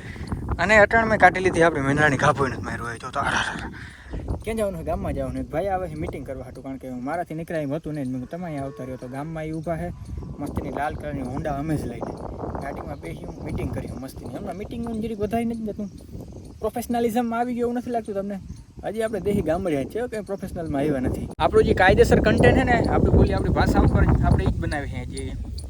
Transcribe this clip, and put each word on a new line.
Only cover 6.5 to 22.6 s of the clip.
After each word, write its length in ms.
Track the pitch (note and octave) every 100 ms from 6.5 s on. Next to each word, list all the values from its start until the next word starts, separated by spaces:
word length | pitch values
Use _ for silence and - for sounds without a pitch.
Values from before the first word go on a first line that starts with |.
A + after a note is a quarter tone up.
| C3
કારણ 140 | C3 C3+
કે 140 | C3
મારાથી 440 | B2+ B2+ E3+ E3+
નીકળાય 280 | D#3+ E3 E3
એમ 120 | C#3+
હતું 200 | D3+ D#3
નહીં. 100 | D3+
મેં 100 | B2+
કીધું, 140 | B2+ B2+
"તમે 160 | E3+
અહીંયા 200 | F3+ D3
આવતા 200 | C3+ C#3
રહ્યો." 120 | B2+ B2+
તો 120 | B2+
ગામમાં 360 | C3+ D#3 D#3+
એ 60 | D#3
ઊભા 260 | D#3+ D#3 D#3+
છે. 120 | F3 - - - - -
મસ્તીની 320 | C#3+ - C#3+
લાલ 240 | C#3+ D3+
કલરની 260 | D#3 D3+ C#3+
Honda 280 | B2 C#3 D#3
અમે 280 | C#3 D#3 D3+
જ 80 |
લઈ 100 | A#2+
લીધી. 180 | - - - - - - -
ગાડીમાં 380 | C#3 - - D3
બેસી 240 | E3 E3
હું 200 | - -
મીટિંગ 300 | D3 E3 -
કરી 140 | - -
હું 120 | -
મસ્તીની. 340 | B3+ - A#3+
હમણાં 200 | C4 G3+
મીટિંગ 480 | F3 G#3 A#3+ A#3 A3+
જરીક 160 | A3 G#3+
વધારી 260 | G#3 A#3
નથી 220 | A#3 A3+ A3
જતું. 240 | - G3+ - - - - - - -
પ્રોફેશનલિઝમ 720 | A3 A#3+ A#3 A#3+ A#3+ A3 A#3
આવી 200 | A3+ B3
ગયું 60 | A#3+
એવું 140 | A#3+
નથી 160 | B3 A#3
લાગતું 240 | A#3+ A#3
તમને? 260 | G3 G3 G3 - - - -
હજી 180 | E3 G#3+
આપણે 180 | A3 G#3+
દેહી 220 | F3+ G3+
ગામડિયા 420 | E3 F3 F#3 C#3+
છીએ 220 | B2+ G#3+ B3
કે 140 | G#3+
પ્રોફેશનલમાં 600 | F#3+ F#3+ F#3+ F#3 D#3+ C#3+
આવ્યા 200 | D3+ C3+
નથી. 280 | B2+ - - -
આપણું 260 | E3 G#3+
જે 100 | A3
કાયદેસર 460 | F#3+ F#3 G#3 A3+ -
કન્ટેન્ટ 380 | G#3+ - B3
છે 60 | B3